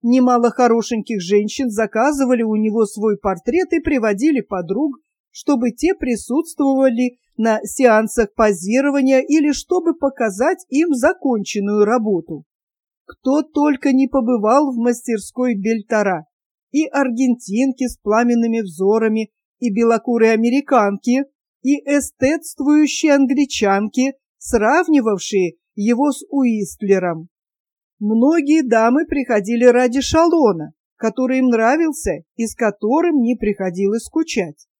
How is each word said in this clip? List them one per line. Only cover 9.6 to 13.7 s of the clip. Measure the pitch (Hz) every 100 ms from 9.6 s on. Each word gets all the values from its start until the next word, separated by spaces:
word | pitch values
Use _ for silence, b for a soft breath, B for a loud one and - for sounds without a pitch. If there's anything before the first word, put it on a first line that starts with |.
| - 359 339
показать | 330 277 262 226 190 277 370 -
им | 262 339
законченную | 262 269 - 269 233 196 208 202 208
работу. | 208 247 214 185 160 151 - _ _ _ _ _
Кто | _ - 254 285
только | 311 - 294